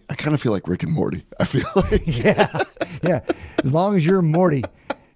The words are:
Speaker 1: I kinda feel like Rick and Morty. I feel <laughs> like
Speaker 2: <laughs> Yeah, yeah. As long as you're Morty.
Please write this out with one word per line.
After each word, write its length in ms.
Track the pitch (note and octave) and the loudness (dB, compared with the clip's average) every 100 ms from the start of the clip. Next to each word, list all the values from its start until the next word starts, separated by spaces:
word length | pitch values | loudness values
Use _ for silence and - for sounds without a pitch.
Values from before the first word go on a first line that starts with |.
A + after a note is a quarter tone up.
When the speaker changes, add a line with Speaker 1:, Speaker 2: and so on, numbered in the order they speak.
| - | -10
Speaker 1:
I 60 | |
kinda 240 | - D3 D3+ | -6 -2 0
feel 140 | B2 | 0
like 140 | G2+ - | -2 -2
Rick 140 | F2+ | -4
and 80 | - | -2
Morty. 300 | - - - - - | -2 -2 -4 -10 -4
I 60 | |
feel 200 | - - - | -2 -2 -2
<laughs> 60 | - | 0
like 260 | F#3 G#3+ | 2 0
Speaker 2:
<laughs> 40 | - | 0
Yeah, 560 | A#2+ A#2 - G#3 D#3+ F#4+ - - D#3 | 0 2 2 2 -2 -6 -6 -8 -4
yeah. 180 | D3+ D3+ - E4+ - - | -2 -2 -2 -8 -8 -4
As 120 | C#3 | -2
long 200 | D3+ F#3+ G3+ | 0 2 2
as 100 | D#3 | 2
you're 160 | F#3+ | 4
Morty. 420 | E3 D#3 F3+ C#3+ G#2 - - - _ | 4 4 4 2 -2 -8 -10 -10 _